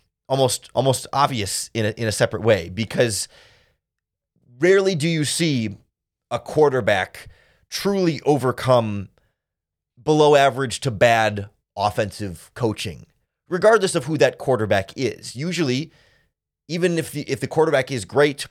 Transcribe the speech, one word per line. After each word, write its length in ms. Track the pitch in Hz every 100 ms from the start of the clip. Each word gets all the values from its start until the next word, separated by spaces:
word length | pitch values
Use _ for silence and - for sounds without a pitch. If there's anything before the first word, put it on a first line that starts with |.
| _ _ -
almost, 400 | 135 131 - -
almost 320 | - 135 123 -
obvious 560 | 135 143 127 95 - -
in 100 | 113
a, 60 | 107 -
in 100 | 113
a 40 |
separate 300 | 101 117 107
way, 280 | 110 101 85
because 580 | 92 113 - 120 95 - _ _ _ _ _ _ _ _ _ _ _ _ 123
rarely 360 | 170 196 196
do 120 | 175 160
you 200 | 165 139
see 500 | - 170 131 110 101 _ _ _ _ -
a 80 | 123
quarterback 880 | - 147 151 127 107 98 92 - - - _ _ -
truly 540 | - 196 196 175 139
overcome 840 | - 147 127 117 127 123 110 101 95 _ _ _ _ _ _ _ _ _
below 340 | 135 151 151 147
average 440 | 139 123 131 -
to 100 | 139
bad 600 | 101 123 113 110 104 98 _ _ -
offensive 720 | 104 113 107 - 101 82 -
coaching, 500 | - 117 104 - 78 - _ _ _ -
regardless 440 | 175 202 220 190
of 120 | 165 131
who 100 | 151
that 220 | 139 -
quarterback 580 | - 120 104 101 95 -
is. 400 | 123 - - 120
Usually, 560 | 165 165 147 127 156 _ _ _ _ _ _ _ -
even 300 | 165 180 170
if 160 | 151
the, 160 | 147 -
if 120 | 131
the 60 | 131
quarterback 440 | - 160 139 127
is 160 | 131 90
great, 400 | 120 147 139 -